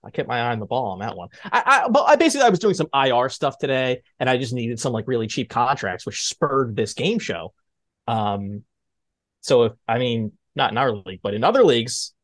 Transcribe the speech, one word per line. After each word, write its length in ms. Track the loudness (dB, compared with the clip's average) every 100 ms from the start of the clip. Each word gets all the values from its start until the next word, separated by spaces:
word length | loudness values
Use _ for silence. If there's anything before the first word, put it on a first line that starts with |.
| -10
I 60 |
kept 180 | -8 -4
my 100 | -2
eye 120 | -2
on 80 | -4
the 60 | -4
ball 240 | -4 -4
on 80 | -6
that 180 | -8 -10
one. 120 | -16 -16
I, 200 | -2 -2 2 2 4
I, 40 |
but 140 | 2
I 120 | 4 6
basically, 300 | 4 4 4
I 40 |
was 100 | 4
doing 160 | 2 0
some 120 | 0
I 160 | 2 2
R 180 | 2 0
stuff 300 | 0 -4 -2
today, 460 | -2 0 0 -4 _ _
and 100 | 0
I 80 | 0
just 160 | -2
needed 260 | -4 -6 -4
some, 140 | -4
like, 140 | -4 -2
really 200 | -4 -2
cheap 220 | -6 -4
contracts, 560 | -2 0 0 -4 -6 -8
which 220 | -8 -8
spurred 480 | -2 0 0 0 -2
this 180 | -4
game 240 | -2 -2 -2
show. 360 | -4 -8 -8 _ _ _ _ _ -4
Um, 560 | -2 -2 -2 -6 -10 -14 _ _ _ _ _ _ _
so 220 | 2 4
if, 100 | 4 0 -4
I 100 | -2
mean, 340 | 0 -2 -4 -8 _ -2
not 160 | 0
in 60 | 2
our 140 | 0
league, 300 | -2 -8 -8
but 100 | -6
in 100 | 0
other 200 | 2 6
leagues 500 | 6 6 0 -6 -10 _